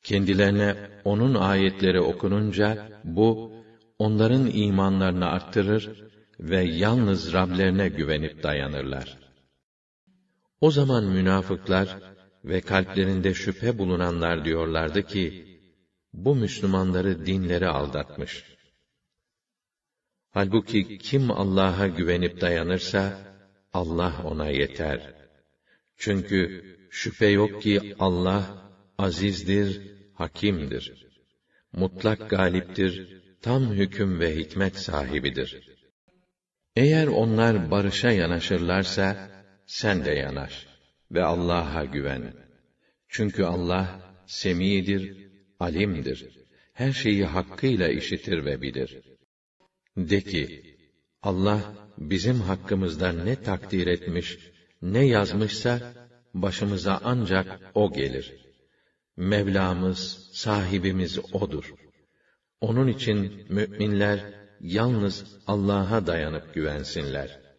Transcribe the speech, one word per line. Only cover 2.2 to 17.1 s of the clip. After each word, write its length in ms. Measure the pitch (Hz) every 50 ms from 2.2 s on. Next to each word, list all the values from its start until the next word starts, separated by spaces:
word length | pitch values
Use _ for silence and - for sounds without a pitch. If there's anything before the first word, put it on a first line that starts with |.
| - 98 98 104 107 107 95 90 104 104 110 107 104 110 107 104 110
bu, 500 | 85 82 87 110 113 113 110 113 113 110 113 113 - - - _ _ _ _
onların 500 | 107 107 110 104 107 113 123 131 135 120 -
imanlarını 720 | 104 104 104 98 95 95 98 95 95 95 95 90 90 90
arttırır 760 | 87 76 92 - 76 95 113 98 98 104 110 101 104 110 - - - _ - _ _ _ _
ve 240 | - 78 87 92 90
yalnız 720 | 87 80 82 95 104 113 127 117 104 98 87 80 82 82
Rablerine 560 | 92 92 90 90 90 95 95 92 98 101 92
güvenip 540 | 76 - 78 71 78 73 78 78 73 80 78
dayanırlar. 760 | 78 73 73 69 69 73 69 67 67 67 67 71 - 67 67 71 67 _ _ _ _ _ _ _ _ _ _ _ _ _ _ _ _ _ _ _ _ _ _ _ _ _ _
O 100 | - 156
zaman 340 | 151 143 139 135 131 120 107
münafıklar 920 | 98 92 92 92 92 95 95 92 92 98 90 92 92 92 92 98 92 92 98 - 92 98 _ _ _ _ _ _
ve 160 | - 87 92
kalplerinde 720 | - - 98 95 92 92 95 95 95 95 98 95 92 98 92
şüphe 440 | - - - 95 - - 117 120 113
bulunanlar 680 | 98 90 90 87 90 87 87 85 82 85 85 82 73
diyorlardı 580 | 82 82 82 82 82 80 80 82 78 78 98 98
ki, 440 | - - 101 92 80 85 92 80 92 92 80 95 92 _ _ _ _ _ _ _ _ -
"Bu 220 | 85 90 127 143
Müslümanları 880 | 135 113 98 - - - 95 95 95 95 92 90 90 90 98